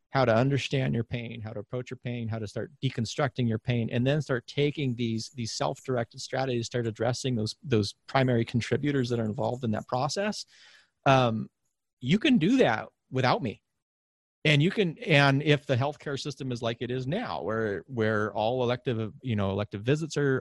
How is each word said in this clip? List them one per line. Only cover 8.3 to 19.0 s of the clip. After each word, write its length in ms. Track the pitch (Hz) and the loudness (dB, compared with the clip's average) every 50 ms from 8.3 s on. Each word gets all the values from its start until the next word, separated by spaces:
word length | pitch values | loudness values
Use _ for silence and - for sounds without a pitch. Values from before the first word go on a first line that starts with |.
| 123 117 117 | 4 2 0
contributors 680 | - - 120 - - 117 123 139 147 143 139 123 120 | 0 0 -2 0 0 -2 0 0 0 0 0 0 0
that 100 | 120 117 | 0 -2
are 60 | 113 | -2
involved 360 | 107 101 - 110 113 123 123 127 | -2 -2 -2 -2 -2 -2 -2 -2
in 80 | 113 | -2
that 160 | 107 113 - | -2 -2 -4
process, 600 | - 123 127 135 143 - 196 196 214 196 - - - _ _ - - - - _ _ _ _ _ | -4 -2 -2 -2 -2 -2 -2 -4 -4 -4 -6 -10 -14 _ _ -20 -20 -20 -20 _ _ _ _ _
um, 440 | 143 135 131 127 117 110 110 - - _ _ _ _ _ _ _ _ _ _ | 4 6 6 6 4 0 -2 -6 -8 _ _ _ _ _ _ _ _ _ _
you 180 | - 123 170 214 | 0 2 2 4
can 200 | - 311 254 196 | 4 4 4 6
do 180 | 147 196 262 | 6 4 6
that 300 | 262 208 131 110 110 107 - - _ _ _ | 6 6 4 4 0 -4 -8 -16 _ _ _
without 320 | - 131 123 127 160 233 147 | -2 2 4 4 4 2 0
me. 180 | 110 - - _ _ _ _ _ _ _ _ _ _ _ _ _ _ _ _ _ | -4 -6 -8 _ _ _ _ _ _ _ _ _ _ _ _ _ _ _ _ _
And 160 | 160 151 143 147 | 4 6 6 4
you 80 | 190 | 4
can, 260 | - 226 196 170 143 - - | 2 2 0 0 -2 -6 0
and 360 | 208 156 143 143 139 135 139 151 | 4 6 6 6 6 4 4 4
if 240 | 156 147 139 - | 4 2 2 2
the 100 | - 135 | 0 0
healthcare 420 | 113 135 147 147 - - 156 139 131 | 0 0 -2 -4 -6 -8 -8 -8 -6
system 320 | - 151 139 - 139 131 | -6 -8 -10 -8 -8 -6
is 120 | 123 120 120 | -6 -4 -2
like 160 | 117 117 - | -4 -4 -4
it 100 | 123 117 | -4 -4
is 160 | 123 131 127 | -4 -4 -4
now, 360 | 131 160 226 247 120 82 69 71 | -4 -4 -4 -4 -6 -6 -6 -4
where, 420 | 95 110 113 113 107 101 87 - | -4 -2 -2 -2 -2 -2 -4 -6
where 460 | - 139 117 110 107 110 104 107 104 92 | -8 -2 0 2 2 2 2 0 -2 -2
all 300 | 110 107 113 127 131 123 | -2 0 0 0 0 0
elective, 500 | 120 123 - - 139 120 110 | 0 0 -2 -2 -2 -2 -2